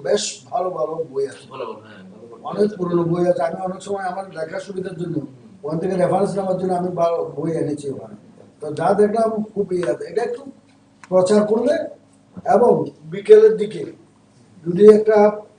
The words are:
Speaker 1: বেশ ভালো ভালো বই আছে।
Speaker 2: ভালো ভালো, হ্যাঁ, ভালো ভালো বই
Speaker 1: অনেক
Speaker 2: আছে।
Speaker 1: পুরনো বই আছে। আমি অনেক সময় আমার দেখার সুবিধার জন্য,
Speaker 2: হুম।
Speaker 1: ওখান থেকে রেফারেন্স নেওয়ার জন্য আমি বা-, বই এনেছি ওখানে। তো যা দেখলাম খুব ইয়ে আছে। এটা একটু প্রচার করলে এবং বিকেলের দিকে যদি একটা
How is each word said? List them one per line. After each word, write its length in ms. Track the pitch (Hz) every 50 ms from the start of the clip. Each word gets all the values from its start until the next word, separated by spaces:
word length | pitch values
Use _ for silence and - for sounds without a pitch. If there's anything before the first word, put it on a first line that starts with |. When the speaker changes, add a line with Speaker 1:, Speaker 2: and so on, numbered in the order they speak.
| 139
Speaker 1:
বেশ 380 | 180 202 208 - - - - - -
ভালো 180 | - - 185 185
ভালো 360 | 160 156 156 156 160 160 156 135
বই 160 | 131 135 139
আছে। 220 | 135 - - - -
Speaker 2:
ভালো 160 | - - -
ভালো, 140 | - - -
হ্যাঁ, 240 | - 107 104 95 95
ভালো 240 | - - - -
ভালো 80 | - -
বই 80 | - 135
Speaker 1:
অনেক 220 | 147 175 196 208
Speaker 2:
আছে। 100 | 208 -
Speaker 1:
পুরনো 280 | 185 180 170 175 175 170
বই 240 | 165 170 180 175
আছে। 160 | 180 175 175 170
আমি 180 | 170 185 185
অনেক 200 | 190 185 185 185
সময় 220 | - 202 202 196 190
আমার 220 | 180 185 190 196 185
দেখার 300 | 165 160 160 156 180 190
সুবিধার 380 | - 202 185 185 180 180 170
জন্য, 200 | 160 175 160 -
Speaker 2:
হুম। 100 | 139 127 - - - - - - - -
Speaker 1:
ওখান 160 | 147 160 170
থেকে 160 | 190 185 185
রেফারেন্স 400 | 175 180 - 180 196 202 - 175
নেওয়ার 220 | 196 190 185 185
জন্য 160 | 170 185 185 180
আমি 160 | 175 180 185
বা-, 340 | 170 170 170 170 170 160 -
বই 280 | - - 143 151 165
এনেছি 380 | 160 - - 147 143 - - 139
ওখানে। 260 | 131 - - - - - - - - - - - _ _
তো 120 | 151 151 151
যা 200 | 151 165 180 202
দেখলাম 500 | 196 208 208 208 226 226 220 220 214 214
খুব 300 | - - 202 196 - 180
ইয়ে 180 | 175 170 247
আছে। 120 | - - 427
এটা 180 | - - 427
একটু 300 | 240 494 480 - 277 277 - - _ _ _ _ _ _ _ _ - -
প্রচার 380 | 185 185 180 190 208 208 208
করলে 260 | 208 220 233 247 277 - - - - - - _ _ _ _ _ _ _ - -
এবং 400 | - 185 208 240 226 170 151 139 139 - _ 151
বিকেলের 540 | 156 175 202 202 208 214 214 220 214 180
দিকে 280 | 180 208 - - 160 131 113 - - _ _ _ _ _ _ _ _ _ _ _ - 156
যদি 260 | 170 175 185 208 214 214
একটা 380 | 208 214 214 220 208 208 208 208 - - - _